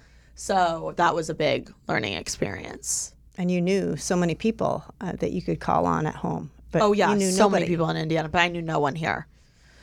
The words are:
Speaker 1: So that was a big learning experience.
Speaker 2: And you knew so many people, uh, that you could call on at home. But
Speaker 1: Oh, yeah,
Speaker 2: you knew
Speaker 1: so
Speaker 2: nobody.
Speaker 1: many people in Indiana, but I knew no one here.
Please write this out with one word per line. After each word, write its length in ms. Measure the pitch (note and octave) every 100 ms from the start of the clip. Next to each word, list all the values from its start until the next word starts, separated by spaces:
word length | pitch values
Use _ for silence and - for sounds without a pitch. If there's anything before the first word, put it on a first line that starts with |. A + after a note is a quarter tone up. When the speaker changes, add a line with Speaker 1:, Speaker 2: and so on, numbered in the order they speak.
| - - -
Speaker 1:
So 580 | - - G3 F3 E3 D#3+ D#3
that 180 | F3
was 140 | D#3 D#3
a 40 |
big 380 | - D3+ B2+ - - -
learning 240 | E3+ A2
experience. 1000 | F2 - - G2+ F#2 - - - - - - - -
Speaker 2:
And 120 | F3+
you 100 | F3+
knew 360 | F3 G3 F3 D#3
so 180 | - F3+
many 180 | F3
people, 500 | D#3+ A3+ A3 - - - -
uh, 120 | F3+
that 200 | - -
you 80 | F3+
could 160 | E3+ D#3+
call 280 | - E3 F3
on 200 | E3 D#3
at 80 |
home. 360 | - F3 D#3 D#3 - -
But 120 | -
Speaker 1:
Oh, 100 | G#3
yeah, 180 | G#3 F3
Speaker 2:
you 60 | G#3
knew 140 | F#3+
Speaker 1:
so 140 | F#3
Speaker 2:
nobody. 180 | G#3+ G3
Speaker 1:
many 80 | E3+
people 160 | E3 D#3+
in 60 | D#3+
Indiana, 320 | D#3 D#3+ D#3
but 120 | F3
I 80 | F3
knew 140 | E3+
no 160 | E3 D#3
one 160 | D3
here. 320 | D#3+ D#3+ D#2 - _ _ _ - -